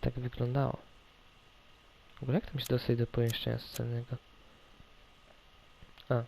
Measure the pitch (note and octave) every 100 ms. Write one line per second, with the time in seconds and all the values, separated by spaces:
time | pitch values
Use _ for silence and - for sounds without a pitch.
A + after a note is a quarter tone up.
0 | B2+ A#2+ B2 - A#2+ B2+ C3 - - -
1 | - - - - - - - - - -
2 | - - B2+ D3 - C#3+ - B2 - A#2+
3 | A#2+ - A#2 A#2+ - A#2 - - A#2 A#2
4 | A#2+ B2 - - - - - - - -
5 | - - - - - - - - - -
6 | - B2